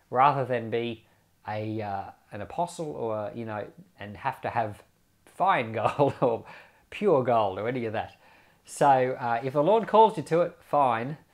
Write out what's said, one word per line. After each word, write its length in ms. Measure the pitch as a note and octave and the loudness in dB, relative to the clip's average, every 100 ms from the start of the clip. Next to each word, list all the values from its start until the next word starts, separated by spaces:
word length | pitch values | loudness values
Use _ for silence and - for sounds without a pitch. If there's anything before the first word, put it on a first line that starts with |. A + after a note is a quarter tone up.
| _ | _
rather 360 | B2 C#3 C#3 B2 | 4 4 4 -2
than 240 | B2 A2+ | -2 -2
be 360 | A#2 A#2 A2+ _ _ _ _ - | -4 -4 -8 _ _ _ _ -10
a, 340 | G#2+ G#2+ A2 | -8 -6 -6
uh, 220 | G#2 G2 F#2 - _ | -6 -8 -10 -16 _
an 100 | G#2 | -14
apostle 500 | G2 - E3+ - D#3 | -10 -6 -6 -6 -10
or, 400 | C#3+ A#2 G#2+ G#2 A#2 | -8 -6 -4 -6 -8
you 100 | A2+ | -8
know, 200 | G#2+ - - - _ | -8 -10 -16 -20 _
and 160 | G#2 G2 | -16 -8
have 240 | C3+ - | -8 -6
to 80 | A2+ | -4
have 340 | A#2 A2 G2+ _ _ _ _ _ | -4 -4 -6 _ _ _ _ _
fine 460 | - F3 F3 A2+ | -2 0 2 0
<laughs> 260 | A2 A2 - | -2 -2 2
gold 160 | C#3 - | 0 2
or 240 | C3+ A2 - - - _ _ | 0 0 -6 -20 -20 _ _
pure 340 | - G#3 D3 | -2 2 4
gold 360 | B2 A#2 G#2 F#2+ | 4 2 2 -2
or 80 | A2 | -6
any 180 | C3 A2+ | -4 -6
of 80 | |
that. 260 | G#2+ F2+ - _ _ _ _ - | -6 -8 -14 _ _ _ _ -20
So, 520 | - D3 C3+ B2+ B2+ | 2 4 6 2 -2
uh, 200 | B2 A#2 | -4 -4
if 100 | C3 | 0
the 100 | C#3 | 2
Lord 240 | D3+ A3 G#3 | 4 2 4
calls 300 | G#3+ A3 G3 | 6 6 4
you 60 | |
to 180 | C#3 D#3+ | -2 0
it, 160 | F3 - | 0 -4
fine. 580 | - D3 C3+ A2+ B2 D#3 _ | -2 2 2 0 -4 -10 _